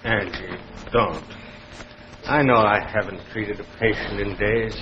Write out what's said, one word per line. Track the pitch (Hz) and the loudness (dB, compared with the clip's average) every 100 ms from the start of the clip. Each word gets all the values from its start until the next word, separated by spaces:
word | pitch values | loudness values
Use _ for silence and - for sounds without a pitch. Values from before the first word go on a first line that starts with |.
Angie, | 117 113 92 - 92 90 - - - | 0 0 0 -6 -8 -12 -12 -14 -2
don't. | 117 101 80 - - - - - - - - - - - | 2 2 0 -10 -16 -16 -18 -18 -18 -18 -18 -18 -16 0
I | 143 | 4
know | 139 120 | 6 8
I | 107 104 - | 8 4 2
haven't | 110 95 95 - | -2 -2 -6 -10
treated | 113 104 101 | -6 -4 -6
a | 104 - | -8 0
patient | 113 101 - 101 | 2 2 -2 -2
in | 101 95 | -4 0
days. | 104 113 113 107 | 2 2 0 -6